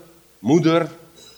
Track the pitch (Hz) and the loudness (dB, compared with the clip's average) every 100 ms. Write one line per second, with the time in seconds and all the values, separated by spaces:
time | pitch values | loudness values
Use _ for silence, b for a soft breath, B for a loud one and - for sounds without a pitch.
0 | - - _ _ 104 170 156 165 160 - | -20 -20 _ _ 0 0 2 0 -2 -10
1 | - - B | -20 -20 B